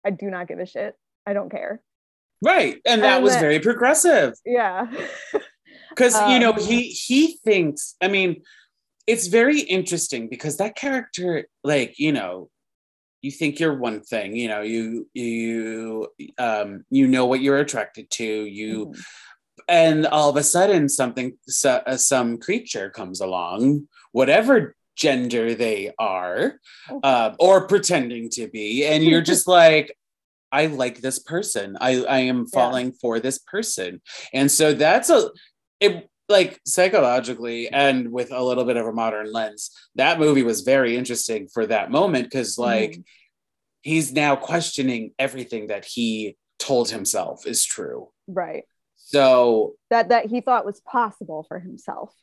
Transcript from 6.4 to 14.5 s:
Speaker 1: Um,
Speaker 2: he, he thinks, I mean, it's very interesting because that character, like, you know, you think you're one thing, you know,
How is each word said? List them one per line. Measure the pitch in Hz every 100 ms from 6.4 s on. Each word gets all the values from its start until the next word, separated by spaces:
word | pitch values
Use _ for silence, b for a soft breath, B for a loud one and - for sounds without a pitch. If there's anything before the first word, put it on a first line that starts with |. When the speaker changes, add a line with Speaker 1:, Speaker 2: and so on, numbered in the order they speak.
| 233
Speaker 1:
Um, | 214
Speaker 2:
he, | 185 240 240
he | - - 262 320 -
thinks, | 220 196 156 147 - -
I | 185
mean, | 196 185 165 b b b _ _ _ -
it's | 226 180
very | 226 254 302
interesting | - 185 180 170 - 123 113
because | - 156 147
that | 208
character, | - 277 262 254 - 180 160 - _
like, | 143 147 120 -
you | 151
know, | 139 92 92 82 _ _ _ _ _ _ _
you | 135
think | - 151 147
you're | 160
one | 135 123 107
thing, | - 117 98
you | 113
know, | 117